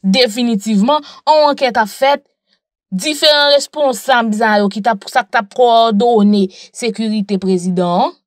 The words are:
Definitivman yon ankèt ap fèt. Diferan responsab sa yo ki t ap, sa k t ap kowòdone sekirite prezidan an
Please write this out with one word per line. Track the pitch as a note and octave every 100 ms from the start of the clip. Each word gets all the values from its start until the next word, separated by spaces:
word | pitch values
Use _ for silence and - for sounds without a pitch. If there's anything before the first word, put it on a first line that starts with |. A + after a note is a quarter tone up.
Definitivman | F#3+ C4 A#3+ G#3+ A#3+ G#3+ G#3+ G#3 A#3 D4+ D4 -
yon | - D#4 D4
ankèt | C#4+ C4 A#3+
ap | G#3+
fèt. | - C4+ C#4+ _ _ _ _ _ _ _
Diferan | F#3 D4 D4+ D#4 D4 C#4+
responsab | C#4+ - D4+ C#4+ A3+ - B3 A3+
sa | G#3+ A3 G#3
yo | G3+
ki | A3
t | G#3+
ap, | G#3 -
sa | C4+
k | G#3
t | B3
ap | G3+
kowòdone | - B3 A3+ A3+ G#3 A#3+ A#3 G3+ G#3 F#3+ - -
sekirite | - A#3+ G#3+ A3 G#3+ G3+ F#3+
prezidan | F#3+ F#3 F3+ F3+ F3 F3+ D4
an | -